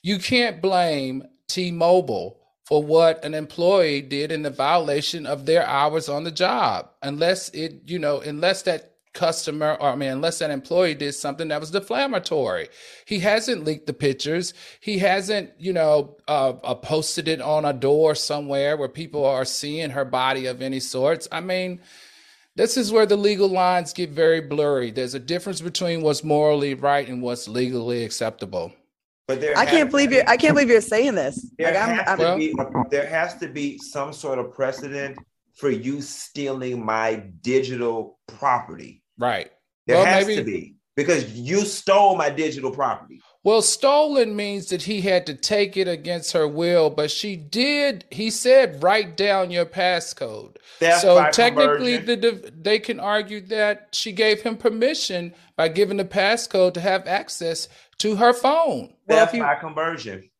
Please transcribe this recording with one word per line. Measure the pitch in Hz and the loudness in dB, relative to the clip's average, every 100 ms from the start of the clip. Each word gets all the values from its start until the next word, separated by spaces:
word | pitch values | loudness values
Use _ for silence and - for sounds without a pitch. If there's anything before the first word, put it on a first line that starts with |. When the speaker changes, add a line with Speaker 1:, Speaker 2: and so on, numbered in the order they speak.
Speaker 1:
you | 175 202 | -2 -4
can't | - 247 240 160 | 0 0 0 -2
blame | 190 185 175 147 131 131 131 _ - | 0 2 2 0 -4 -8 -12 _ -10
T-Mobile | 185 180 170 170 185 143 101 87 - _ _ - | -6 -6 0 4 4 2 -6 -8 -14 _ _ 0
for | 147 | 0
what | 151 160 165 160 160 | 4 4 4 2 -6
an | |
employee | 156 151 - 175 196 160 143 | -8 -8 0 4 4 2 0
did | 135 139 151 | -4 -6 -4
in | 160 | -4
the | 151 | -6
violation | 123 139 175 151 143 143 170 139 | -2 2 2 2 -2 -4 -8 -8
of | 143 139 | -6 2
their | 165 - | 2 2
hours | 139 147 160 147 | 0 0 0 -4
on | 143 | -6
the | 165 | -6
job, | 156 180 240 160 92 - _ | -2 0 2 0 0 -8 _
unless | 139 147 170 185 - | -10 0 0 0 -4
it, | 156 160 - 139 | -10 -10 -10 -10
you | 175 | -4
know, | 147 139 | -2 -4
unless | 151 147 175 185 | -6 -2 -2 0
that | - 160 - _ _ | -2 -4 -8 _ _
customer, | - 170 165 - 151 151 151 | -2 -2 -2 -6 -2 -2 0
or, | 143 | -2
I | 131 | 0
mean, | 139 | -4
unless | 131 165 - | -2 -4 -2
that | 156 | -4
employee | 139 - 175 180 147 | -6 -2 0 0 0
did | 143 | -6
something | 139 147 143 160 | -6 -8 -8 -6
that | 151 | -6
was | 156 | -4
defamatory. | 190 196 247 277 208 - 156 120 90 78 - - - - | -8 -4 -4 -2 -4 -2 -2 -2 -4 -8 -16 -20 -20 -8
He | 208 | -2
hasn't | 196 220 226 214 | 0 0 -2 -4
leaked | 156 151 - | -4 -6 -8
the | |
pictures. | 135 143 135 143 165 175 - - - | -2 -2 -2 -4 -4 -4 -12 -20 -14
He | - 196 | -6 0
hasn't, | 185 196 190 208 156 _ | 2 0 0 -4 -6 _
you | 175 | -4
know, | 175 156 151 143 - - | 0 4 2 0 -10 -4
uh, | 147 135 127 | 0 0 -2
uh, | - | -6
posted | 123 - 156 151 - 160 | -8 -2 -2 -2 -6 -4
it | 156 | -4
on | 127 151 | 0 0
a | 147 | 0
door | 135 135 147 156 147 | 0 2 4 4 2
somewhere | - 147 143 139 143 151 | -4 -4 -2 -2 0 0
where | 135 | -4
people | - 165 151 | -6 -8 0
are | 139 131 131 | 0 0 -2
seeing | - 147 156 156 | -4 -6 -6 -6
her | 135 | -4
body | 131 127 131 135 127 | -2 0 0 0 -4
of | 127 | -6
any | 135 131 | -6 -6
sorts. | 127 127 139 165 - | -6 -2 0 0 -4
I | 160 | -8
mean, | 185 185 185 180 _ - - _ _ _ _ - | -4 -4 -6 -10 _ -20 -20 _ _ _ _ -2
this | 226 269 | 0 0
is | 208 | 2
where | 220 208 | 2 4
the | 208 | 4
legal | 202 202 196 | 2 2 2
lines | 185 180 180 165 | 4 2 2 -2
get | - 170 | -8 -6
very | 143 160 165 | 2 4 2
blurry. | 143 147 147 139 120 | 0 -2 0 0 -2
There's | 113 127 | -4 -6
a | 131 | -8
difference | 123 175 196 165 | -6 -6 -6 -8
between | 165 - 180 170 | -8 -4 -4 0
what's | 151 143 | 0 0
morally | 156 147 151 147 143 | 0 2 4 2 0
right | 131 139 143 135 | -2 0 0 -2
and | 123 | -6
what's | 123 120 - | -6 -6 -6
legally | 120 127 127 117 120 | -2 -2 -2 -4 -4
acceptable. | 113 - 113 110 95 95 85 _ _ _ _ _ - | -4 -4 -6 -6 -8 -8 -8 _ _ _ _ _ -6
Speaker 2:
But | 135 | -4
there | 147 143 | 0 2
Speaker 3:
I | 254 | 4
can't | 330 269 | 4 4
Speaker 2:
has | |
Speaker 3:
believe | 285 277 | 2 4
Speaker 2:
to | 254 | 4
Speaker 3:
you're, | - | 4
Speaker 2:
be, | |
Speaker 3:
I | 247 | 4
can't | 311 294 | 6 4
believe | 254 | 6
you're | 226 | 4
saying | 208 214 269 | 4 0 2
this. | 196 135 127 - - | 0 -2 -6 -14 -4
Speaker 2:
there | 165 | 0
Speaker 3:
Like, | 185 | 0
I'm, | 226 180 | 0 -2
Speaker 2:
has | 190 | 0
Speaker 3:
I'm | 185 | 2
Speaker 2:
to | |
Speaker 1:
Well | 165 175 | 2 2
Speaker 2:
be, | 156 127 135 - 123 | -2 -4 -4 -4 -2
there | 143 143 | -2 0
has | 160 175 - | -2 -4 -6
to | 160 | -10
be | 139 143 - | -6 -8 -8
some | - 147 143 | -12 -8 -8
sort | 143 151 127 | -8 -6 -6
of | 123 | -6
precedent | - 131 131 143 139 139 135 - _ _ | -4 -4 -4 -10 -8 -10 -12 -20 _ _
for | _ 143 | _ -2
you | 113 123 143 | -2 -4 -8
stealing | 139 - - 143 139 135 127 123 | -10 -14 -14 -8 -6 -6 -6 -6
my | 113 110 113 110 98 87 | -2 0 0 -2 -8 -10
digital | 120 131 123 123 120 113 107 _ - | 0 0 0 -4 -4 -4 -8 _ -20
property. | - 139 123 120 82 71 _ _ - | -4 0 0 -4 -16 -18 _ _ -4
Speaker 1:
Right. | 120 104 - _ _ _ - | -2 -2 -6 _ _ _ 2
Speaker 2:
There | 175 | 4
Speaker 1:
Well, | 185 | 6
Speaker 2:
has | 190 196 | 4 2
Speaker 1:
maybe | 214 | 0
Speaker 2:
to | |
be, | 113 90 - _ _ - | -2 -6 -10 _ _ -4
because | 143 160 113 | 0 0 0
you | 110 123 196 | -10 -2 -2
stole | 196 - - 196 202 185 | -2 -4 2 4 6 4
my | 147 | 0
digital | 139 156 135 131 | 0 -4 -4 -8
property. | 139 131 104 - - _ _ | -2 -4 -4 -10 -20 _ _
Speaker 1:
Well, | 196 220 | 2 4
stolen | 208 - 269 294 302 277 220 208 | 2 2 4 4 4 2 0 -2
means | 202 202 180 | -6 -8 -6
that | 180 | -6
he | 156 214 | -4 -4
had | 190 180 175 | 2 0 0
to | 139 | -6
take | - 208 202 190 | -2 0 0 0
it | 180 | -2
against | 165 156 175 - | -4 -6 -6 -2
her | 175 151 | 0 0
will, | 147 170 175 151 | 0 2 4 4
but | 151 151 | 2 -2
she | - 214 185 | -2 -6 -8
did, | 147 220 269 294 285 196 - | -6 0 0 2 0 -2 -12
he | - 220 | -6 -6
said, | 220 254 262 240 143 | -2 6 6 6 2
"Write | 175 214 190 160 | 2 4 0 -2
down | 202 196 180 | 0 2 0
your | 175 170 | -2 -2
passcode." | 185 180 175 - - 120 107 - - - - | 0 0 0 -4 -10 -10 -10 -16 -20 -20 0
Speaker 2:
Theft | 165 175 | 4 6
Speaker 1:
So | 190 180 | 8 8
Speaker 2:
by | 151 | 8
Speaker 1:
technically, | 151 240 - 147 147 247 240 | 6 4 6 4 4 2 0
Speaker 2:
conversion. | 208 | -2
Speaker 1:
the | 226 233 | 0 0
div-, | 196 - 160 | -2 -14 -6
they | 175 214 | 0 0
can | 214 214 | -2 -6
argue | 190 208 202 214 185 | -2 -2 -2 -12 -6
that | 214 208 208 _ | 0 0 0 _
she | - 226 | -8 -6
gave | 190 220 214 | 2 2 2
him | 233 220 | -2 -2
permission | 240 220 247 311 - 180 175 - _ - | -2 2 0 0 -4 -6 -8 -14 _ -2
by | 165 | 0
giving | 160 202 202 | 2 0 0
the | 190 | -2
passcode | 202 196 233 - 196 185 | 0 2 0 0 2 2
to | 175 | 2
have | 185 185 185 | 0 -2 0
access | 190 - - 165 165 - - _ _ | -4 -4 -8 -6 -6 -10 -16 _ _
to | 214 208 | -2 4
her | 240 | 4
phone. | 240 262 311 330 247 - _ - | 6 2 2 2 -2 -8 _ 2
Speaker 3:
Well, | 220 | 4
if | 220 | 6
Speaker 2:
Theft | 233 | 2
Speaker 3:
you, | |
Speaker 2:
by | 143 147 | 0 -2
conversion. | 160 147 165 160 110 95 - _ | -4 -4 -4 -4 -10 -12 -16 _